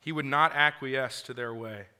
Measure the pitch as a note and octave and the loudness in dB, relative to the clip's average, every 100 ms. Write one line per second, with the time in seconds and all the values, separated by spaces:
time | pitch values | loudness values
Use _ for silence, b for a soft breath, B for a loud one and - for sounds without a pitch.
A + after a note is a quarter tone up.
0 | - D#3 C#3 C#3+ D#3+ C#3+ D3 D3 C3+ C3 | -6 -4 0 4 4 6 2 2 -4 -2
1 | B2+ - - B2 A#2+ A#2 A2+ G#2+ G2 _ | -2 -6 -12 -8 -6 -6 -10 -12 -14 _